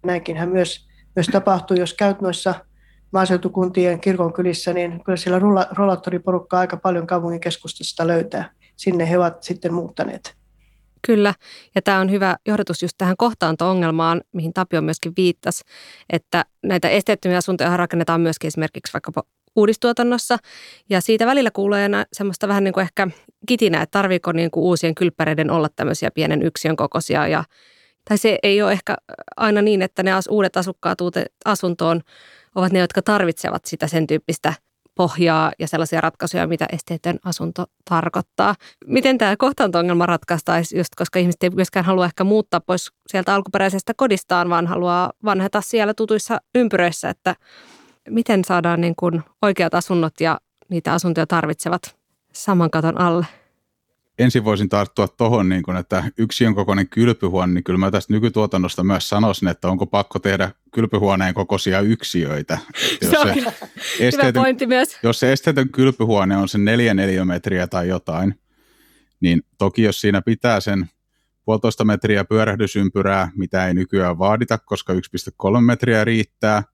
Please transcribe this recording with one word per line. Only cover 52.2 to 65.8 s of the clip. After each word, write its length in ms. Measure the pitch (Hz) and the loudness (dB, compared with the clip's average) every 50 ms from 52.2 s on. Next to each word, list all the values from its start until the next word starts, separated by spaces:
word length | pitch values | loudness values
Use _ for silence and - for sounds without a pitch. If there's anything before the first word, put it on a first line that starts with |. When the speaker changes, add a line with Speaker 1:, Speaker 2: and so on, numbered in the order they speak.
| _ _ _ | _ _ _
Speaker 2:
saman 380 | - - - 196 180 170 160 | -10 -2 0 2 2 2 2
katon 300 | - 165 156 165 165 - | 2 0 0 0 0 2
alle? 260 | 180 175 165 175 170 - - _ _ _ _ _ _ _ _ _ _ _ _ _ _ _ _ - | 0 2 2 0 -2 -4 -8 _ _ _ _ _ _ _ _ _ _ _ _ _ _ _ _ 2
Speaker 3:
Ensin 260 | 120 127 - 127 107 | 2 4 4 2 2
voisin 240 | 110 107 98 104 92 | 2 2 2 2 2
tarttua 400 | - 104 101 - _ - 104 90 | 2 0 0 0 _ 0 0 0
tohon, 400 | _ _ 123 113 120 113 98 92 | _ _ 0 2 4 4 2 2
niin 140 | 92 92 82 | 2 0 -2
kuin, 140 | - 90 | -2 -4
että 280 | 90 87 _ - 95 80 - - - | -4 -4 _ -2 -2 -2 -4 -2 -2
yksiön 360 | 113 107 - - 123 113 107 | -2 -2 0 2 2 2 2
kokoinen 340 | 101 98 90 98 98 98 92 | 2 0 0 2 0 0 0
kylpyhuone, 640 | - 110 113 120 117 - - 92 90 92 90 92 90 | 2 2 2 2 2 0 -2 -2 0 0 0 2 0
niin 100 | 87 87 | 0 0
kyllä 140 | - 92 92 | 0 0 0
mä 120 | 95 98 | 2 2
tästä 240 | 95 101 - _ 107 | 0 -2 -2 _ -2
nykytuotannosta 720 | 107 110 117 - 107 107 98 - 95 90 87 - - 92 | 0 0 0 0 0 0 0 0 0 -2 -2 -2 -2 0
myös 240 | 98 98 90 - - | 0 0 0 0 -2
sanoisin, 400 | - 104 110 110 98 - - 90 | 0 2 2 2 0 0 -2 -4
että 200 | 82 - - 92 | -4 -2 -2 -2
onko 180 | 92 92 95 | 0 0 -2
pakko 320 | 90 - 101 101 - - - | 0 0 -2 -2 0 -4 -2
tehdä 320 | - 101 95 92 95 95 - _ _ _ - | 0 0 0 0 0 -4 -4 _ _ _ -2
kylpyhuoneen 600 | - 113 107 - 104 104 101 98 92 95 92 87 | -2 0 0 2 2 2 2 2 2 0 0 0
kokoisia 460 | 80 95 - - 95 - 98 92 95 | -2 -2 -2 -2 -2 0 0 2 2
yksiöitä. 800 | 101 104 117 - - - - 90 82 71 76 73 73 - 82 76 - - - - - - 339 | 2 2 0 0 -2 -4 -2 -2 -2 -2 -4 -6 -4 -4 -6 -6 -6 -12 -8 -4 -4 -4 -2
Että 120 | 285 - | -2 0
jos 40 | - | 0
Speaker 2:
Se 80 | - - | 2 2
on 100 | 294 214 | 2 2
Speaker 3:
se 60 | 190 | 0
Speaker 2:
hyvä 180 | 277 247 233 - - - - - - - - - - | 0 -2 -4 -8 -10 -18 -20 -16 -12 -10 -8 -2 0
Speaker 3:
esteetön, 420 | - - - 277 277 262 233 254 247 | 2 2 2 4 2 2 4 2 2
Speaker 2:
pointti 240 | 262 262 254 269 | 2 2 0 0
myös. 320 | 233 254 254 285 - - - - | 0 2 2 2 0 -4 -2 0
Speaker 3:
jos 180 | 113 117 - | 0 0 2
se 120 | - 127 135 | 2 2 2
esteetön 360 | 135 - - 151 135 131 131 | 2 2 0 2 2 0 0
kylpyhuone 680 | - - | 2 2